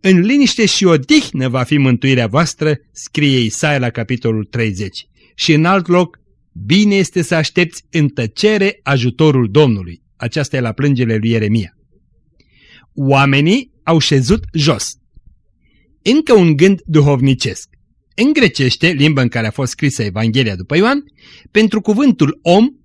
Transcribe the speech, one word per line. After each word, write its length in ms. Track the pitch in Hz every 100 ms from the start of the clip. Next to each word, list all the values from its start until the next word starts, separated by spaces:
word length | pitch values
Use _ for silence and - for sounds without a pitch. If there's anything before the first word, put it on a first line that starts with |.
"În 200 | 190 185
liniște 460 | 190 285 269 - 214
și 180 | -
odihnă 640 | 190 160 131 302 - - 131
va 140 | 123
fi 140 | 123 151
mântuirea 500 | 135 120 135 127 113
voastră", 500 | 123 165 - 156 151 _
scrie 460 | - - - 147 131
Isaia 400 | 113 - 156 143
la 120 | 123
capitolul 540 | 120 113 123 117 110
treizeci. 600 | 101 117 113 95 101 - - _ _
Și 180 | _ -
în 120 | 151
alt 220 | 165 196 175
loc, 320 | 175 175 _ _ _ _ - 101
"Bine 280 | 175 208
este 280 | 196 175 185
să 120 | 170
aștepți 480 | 165 156 - 175 - _
în 180 | 170 147
tăcere 720 | - 113 - 208 214 196 -
ajutorul 680 | - 139 123 - 156 127 113
Domnului." 520 | 110 147 104 87 85 _ _
Aceasta 400 | 117 156 139 135
e 40 |
la 120 | 120
Plângerile 440 | 107 143 131 120 110
lui 140 | 110
Ieremia. 400 | 113 107 110 92 _ _ _ _ _ _ _ _ _ _ - _
Oamenii 760 | - 139 139 139 139 151 233 254 _
au 160 | - 165
șezut 460 | - 139 123 196 -
jos. 400 | 165 139 117 - - _ - _ - _ _ _ _ _ _
Încă 300 | - 277 311
un 240 | 226 170 147
gând 240 | 180 196
duhovnicesc. 840 | - 156 143 139 135 131 117 95 - _ _ _ _
În 180 | - 247
grecește, 560 | 302 226 - 131 - 165
limba 340 | 156 147 139
în 60 | 123
care 180 | 120 110
a 40 |
fost 200 | 107 131
scrisă 320 | - 147 -
Evanghelia 540 | 104 95 113 110 120 95
după 200 | 92 156
Ioan, 220 | 214 285 - _ - - _
pentru 300 | 208 220 214
cuvântul 580 | 202 208 285 - 143 -
om 240 | - 185 247 -